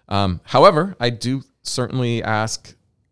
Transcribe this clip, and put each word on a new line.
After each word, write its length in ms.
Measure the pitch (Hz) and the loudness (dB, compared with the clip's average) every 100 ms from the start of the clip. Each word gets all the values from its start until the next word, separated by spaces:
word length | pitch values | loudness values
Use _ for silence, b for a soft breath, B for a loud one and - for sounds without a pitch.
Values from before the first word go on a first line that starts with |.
| - | -6
Um, 320 | 101 98 87 | -2 -2 -4
however, 520 | - 123 185 156 196 - | 0 6 6 6 -2 -4
I 120 | 123 | -4
do 320 | 113 120 135 - _ | -4 -6 -6 -8 _
certainly 600 | - - 123 131 120 113 | -10 -6 -4 -2 -2 -2
ask, 520 | 104 107 110 - - - _ _ _ | -2 -2 -4 -6 -14 -20 _ _ _